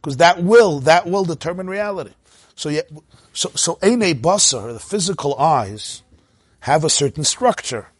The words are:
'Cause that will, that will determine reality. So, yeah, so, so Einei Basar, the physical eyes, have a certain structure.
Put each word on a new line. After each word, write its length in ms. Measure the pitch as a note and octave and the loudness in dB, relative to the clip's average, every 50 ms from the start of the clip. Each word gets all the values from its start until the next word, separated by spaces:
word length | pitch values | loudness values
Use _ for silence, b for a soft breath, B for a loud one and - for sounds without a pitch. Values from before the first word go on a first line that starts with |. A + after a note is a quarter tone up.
| - | -6
'Cause 140 | D3+ C#3 | -8 0
that 260 | B2+ E3+ E3+ F3 F3 E3+ | 4 4 4 4 2 2
will, 380 | F3+ A3 A#3 A3+ G3 D3+ C#3+ | 6 6 8 8 6 2 0
that 260 | B2+ D3+ D#3+ F3 F3 | 2 4 4 4 4
will 180 | E3+ F3+ G3+ F#3+ | 0 -2 -2 -2
determine 440 | E3 D#3+ - - D#3+ F3+ F3+ F#3 F#3 | -2 -4 -6 -6 -8 -8 -8 -8 -8
reality. 440 | F#3+ G3+ G#3 G#3 G3+ F3+ C#3 G2 _ _ _ b b b b b b | -6 -6 -6 -6 -6 -8 -10 -12 _ _ _ b b b b b b
So, 140 | - - D3+ | -10 -6 -4
yeah, 140 | D3 D3+ - _ D3+ D3+ _ _ b b b b b | -4 -4 -4 _ -14 -20 _ _ b b b b b
so, 180 | - - F#3 - | -6 -6 -6 -4
so 220 | D3 - E3+ E3+ | -2 -2 -2 -2
Einei 420 | - - G3+ A#3+ B3 G#3+ F#3 E3 B2 | 0 2 2 2 2 2 0 0 0
Basar, 540 | A2+ E3 F#3+ G#3 - - C#3 A#2 G2 A2+ A#2+ | 0 0 2 2 2 0 0 -2 -8 -10 -12
the 60 | A2 | -12
physical 580 | - - G3 G#3 E3+ F#3 F#3+ - - C#3+ C#3 B2 | -10 -6 -4 -4 -2 -2 -4 -4 -2 -4 -2 0
eyes, 640 | C#3 D#3+ D#3 C3 A2 F#2+ G#2 G#2+ - - - - _ _ _ _ _ _ _ _ _ _ _ _ | 2 2 2 2 0 -4 -8 -12 -12 -14 -14 -16 _ _ _ _ _ _ _ _ _ _ _ _
have 240 | - - C#3 D3+ D3+ | -2 0 0 0 2
a 60 | D#3+ | 0
certain 340 | - - C#3+ C3+ - - D3 | 0 0 0 -2 -2 -2 -4
structure. 640 | - - - B3 B3 G3+ - - - B2+ A2 G2 - _ | -4 -4 0 0 0 0 0 -6 -8 -10 -10 -10 -14 _